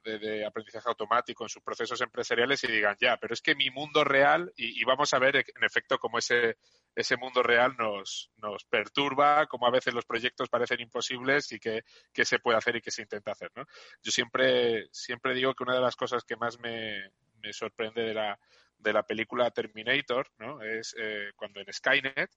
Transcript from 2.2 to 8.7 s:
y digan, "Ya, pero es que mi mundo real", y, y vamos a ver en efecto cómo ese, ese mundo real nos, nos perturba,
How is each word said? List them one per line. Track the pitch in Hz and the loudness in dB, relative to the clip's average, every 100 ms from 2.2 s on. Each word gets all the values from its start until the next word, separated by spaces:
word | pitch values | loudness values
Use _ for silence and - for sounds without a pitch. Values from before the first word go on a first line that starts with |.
| - 117 127 139 | 0 2 2 2
y | 120 | 0
digan, | 110 104 101 | 2 2 2
"Ya, | 120 113 | 2 2
pero | 110 | -2
es | 117 | -4
que | 160 | -2
mi | 143 135 | 0 -2
mundo | 135 151 151 | -6 0 2
real", | 143 135 143 160 180 | 4 6 6 4 0
y, | - 117 117 | -8 -6 -2
y | |
vamos | 117 135 147 | 2 2 4
a | 131 | 4
ver | 135 | 4
en | 139 - - | 4 0 0
efecto | 110 - - 131 | 0 0 0 -2
cómo | 117 117 | 0 -2
ese, | - 120 117 - _ _ _ | 2 2 2 0 _ _ _
ese | - - 123 | -4 -2 -2
mundo | 127 127 | 0 2
real | 120 117 127 127 | 4 6 4 2
nos, | 110 101 98 - - _ | -2 -4 -8 -12 -12 _
nos | 107 98 | -8 -8
perturba, | - | -2